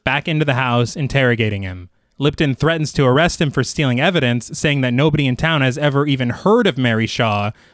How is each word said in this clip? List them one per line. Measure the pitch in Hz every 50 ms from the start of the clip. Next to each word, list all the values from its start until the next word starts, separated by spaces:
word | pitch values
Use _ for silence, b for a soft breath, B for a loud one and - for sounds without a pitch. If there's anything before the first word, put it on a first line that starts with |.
| _
back | 131 131 151 - -
into | 160 151 156
the | 147 127
house, | 123 131 123 120 120 120 117 -
interrogating | 175 139 127 - 139 131 123 120 107 113 107 101 98 98
him. | 92 92 92 90 - _ _ _ _ _ -
Lipton | 139 151 147 - 160 143 131
threatens | - 143 156 165 160 156 - -
to | - 139
arrest | 127 127 143 165 170 - -
him | 170 143
for | - 135 123
stealing | - - - 151 131 123 123
evidence, | 143 185 185 165 131 123 120 120 - - -
saying | - - 156 143 143
that | 131 123 120
nobody | 127 147 156 147 151 143
in | 131 123
town | - - 160 165 147
has | 135 131 123 147
ever | 147 147 135 139 147
even | 151 139 127 127 120
heard | 107 - - 185 214 247 233 196
of | 127 135
Mary | 131 120 113 110 113 107
Shaw, | - - 123 113 104 104 104 104 b b b b